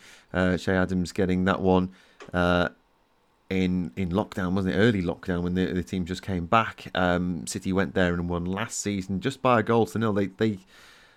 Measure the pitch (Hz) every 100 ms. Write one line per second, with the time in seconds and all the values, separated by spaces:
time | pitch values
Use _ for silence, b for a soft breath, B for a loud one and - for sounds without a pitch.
0 | b b b 90 92 87 - 95 90 92
1 | 85 - 92 92 92 - 92 92 92 b
2 | b b b 90 87 90 87 - _ _
3 | _ _ _ _ - 95 92 92 85 -
4 | 92 92 - - 90 95 92 82 113 104
5 | 85 - - 87 87 90 92 92 82 92
6 | 85 90 - 92 87 113 110 - - -
7 | 90 87 90 85 - - 92 92 82 95
8 | 90 87 87 87 87 98 113 - 101 101
9 | 90 95 127 135 127 120 107 117 107 104
10 | 113 101 98 95 110 95 - b b b
11 | b